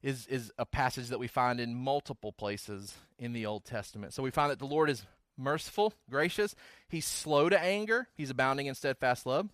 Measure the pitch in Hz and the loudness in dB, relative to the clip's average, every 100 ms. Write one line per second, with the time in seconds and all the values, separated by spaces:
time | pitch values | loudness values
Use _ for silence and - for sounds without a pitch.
0 | 135 131 113 135 113 - 123 - 127 127 | -2 -4 -2 -4 -4 -6 -4 0 0 0
1 | 120 120 120 - 123 123 120 120 131 143 | -6 -4 -4 0 2 2 -2 -4 0 0
2 | - - 107 - 104 101 - 101 98 - | -2 -10 -10 -6 -4 -4 -6 -10 -10 -16
3 | - _ 120 120 107 107 - 117 101 107 | -20 _ -6 -4 -4 -4 -6 -8 -8 -12
4 | 101 - 131 123 147 139 135 147 156 123 | -10 -4 -2 2 2 0 -2 2 4 2
5 | 98 _ _ - 131 151 - - 214 - | -4 _ _ -6 -2 -2 -2 0 0 0
6 | - 131 165 - 208 - - - _ 170 | -4 0 0 2 -2 -2 -20 -20 _ -6
7 | - - - 147 160 190 175 202 214 233 | -4 -4 2 6 6 6 4 0 0 0
8 | 247 - 143 127 131 139 139 135 143 131 | -2 -8 -6 2 2 2 -2 -2 -2 2
9 | 131 123 - 135 202 | 2 2 2 0 0